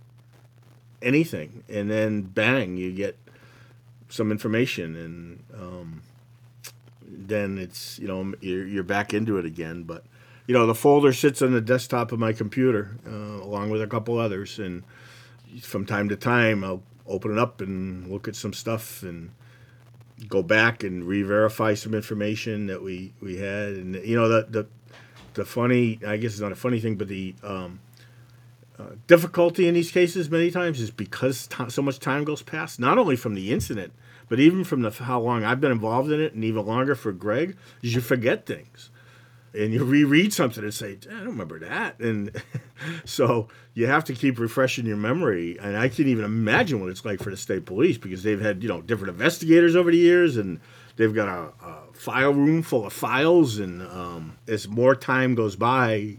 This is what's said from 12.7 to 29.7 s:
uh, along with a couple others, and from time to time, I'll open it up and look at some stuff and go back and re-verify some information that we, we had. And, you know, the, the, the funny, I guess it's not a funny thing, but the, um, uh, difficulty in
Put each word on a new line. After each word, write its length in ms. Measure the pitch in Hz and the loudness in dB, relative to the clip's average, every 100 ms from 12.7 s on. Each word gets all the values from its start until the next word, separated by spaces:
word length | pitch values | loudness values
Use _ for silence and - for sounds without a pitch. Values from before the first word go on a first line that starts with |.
| 107 101 117 110 | 2 -2 -12 -14
uh, 360 | 107 104 104 | -12 -12 -12
along 280 | 95 101 104 | -8 -4 -2
with 120 | 107 | -2
a 40 | 107 | -2
couple 320 | 117 113 117 | -4 -2 -2
others, 400 | 113 95 101 - | -2 -4 -8 -8
and 240 | 95 90 - - - - - - - 123 | -8 -8 -12 -20 -20 -20 -20 -20 -20 -18
from 260 | - 101 98 | -10 -8 -2
time 220 | 104 104 | -2 -2
to 80 | 101 | -2
time, 460 | 123 120 113 104 | 2 4 4 2
I'll 200 | 95 92 - - - | -2 -6 -10 -20 -8
open 260 | 95 107 | -6 -2
it 60 | 107 | 0
up 220 | 123 - | 0 -2
and 460 | 95 95 95 92 90 | -8 -6 -6 -8 -10
look 220 | 98 - | -8 -10
at 80 | - | -8
some 160 | 104 | -10
stuff 500 | - - 110 - - | -8 -6 -6 -6 -14
and 280 | 92 85 85 - - - - - - - - - - | -12 -12 -16 -20 -20 -20 -20 -20 -20 -20 -20 -20 -2
go 140 | 98 | -2
back 420 | 85 107 117 113 | 4 4 4 2
and 200 | 101 90 | -6 -6
re-verify 720 | 87 101 98 104 107 113 110 | -2 -2 2 4 4 2 0
some 200 | 107 110 | 0 -2
information 720 | 107 107 107 104 110 117 104 101 | -4 -4 -4 -2 -4 -6 -6 -6
that 160 | 92 | -6
we, 300 | 95 90 92 - | -8 -10 -12 -14
we 180 | 98 90 | -10 -8
had. 340 | 98 101 101 | -6 -4 -6
And, 220 | 98 92 95 | -6 -8 -8
you 200 | 104 117 | 0 4
know, 120 | 113 | 6
the, 180 | 113 110 | 4 2
the, 180 | 110 104 - - - - - - | -4 -4 -14 -20 -20 -20 -20 -10
the 100 | - | -8
funny, 540 | 101 123 120 123 120 113 104 | -4 0 2 4 2 0 -4
I 100 | 107 | -4
guess 160 | 117 | -4
it's 80 | 101 | -4
not 120 | 104 | -6
a 40 | 92 | -4
funny 240 | 127 120 | -2 -2
thing, 160 | 113 101 | -2 -4
but 120 | 101 | -4
the, 260 | 95 95 92 | -6 -8 -10
um, 380 | 104 95 90 92 - - - - - - - _ _ - | -10 -8 -10 -14 -20 -20 -20 -20 -20 -20 -20 _ _ -18
uh, 180 | 104 110 - | -16 -16 6
difficulty 640 | 170 180 175 170 170 | 6 6 2 2 4
in 60 | 175 | 2